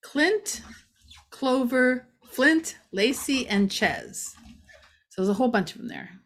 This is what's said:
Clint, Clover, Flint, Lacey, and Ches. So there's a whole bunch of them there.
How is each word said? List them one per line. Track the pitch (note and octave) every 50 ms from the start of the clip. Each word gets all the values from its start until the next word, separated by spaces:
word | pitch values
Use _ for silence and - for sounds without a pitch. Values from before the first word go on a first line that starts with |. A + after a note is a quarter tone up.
Clint, | _ - - C#4 D4+ F4 G#4+ G#4 - - - - - - - - _ _ _ _ _ - - - _ _
Clover, | - - - C4 B3+ C4+ C4 A#3+ B3+ B3+ B3 B3+ B3+ B3 B3 _ _ _ _ -
Flint, | - - C4 D4 D#4+ D#4+ D#4+ - - - _ _
Lacey, | - F#3+ G3+ A#3+ C#4 - - - C#4 C4+ B3 -
and | G#3 G3+ G3+ F#3+
Ches. | - - A3 F3 C#3 F2 A#1+ - - - - - - - - - - - - _ - - _ - _ _ _ _
So | - -
there's | F#3 G3
a | G#3
whole | G3 B3+ B3
bunch | - G#3 F#3 - -
of | -
them | - -
there. | - D2 - - - - _